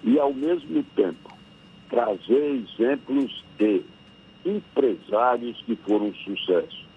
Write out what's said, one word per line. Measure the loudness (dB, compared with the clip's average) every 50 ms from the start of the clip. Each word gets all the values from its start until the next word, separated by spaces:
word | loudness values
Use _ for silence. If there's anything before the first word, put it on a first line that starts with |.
E, | 2 4 4 4
ao | 4 2
mesmo | 0 -2 -2 -2 -2 -2 -4 -4 -4 -4 -4 -2 0
tempo, | 0 0 0 0 -8 -16 -20 -20 -20 -20 -20 -20 -20 -20 -20 -20 -20 -14 -2
trazer | -2 0 0 0 -2 -4 2 2 4 4 4 2 -2 -2 -4
exemplos | -8 -2 0 0 0 0 -2 -2 -2 0 0 0 -2 -6 -14 -20 -20 -2 0
de | 2 2 2 0 -2 -4 -20 -20 -20 -20 -20 -20 -20 -20 -20 -8 -4
empresários | -4 -4 -4 -6 -4 0 2 2 2 0 -2 -6 -2 0 2 2 2 0 0 -4 -8 -10 -10 -8
que | -8 -8
foram | -6 -2 0 0 0 0 -2 -6
sucesso. | -8 -10 -8 -8 -8 -2 0 0 0 0 -4 -12 -20 -20 -20 -20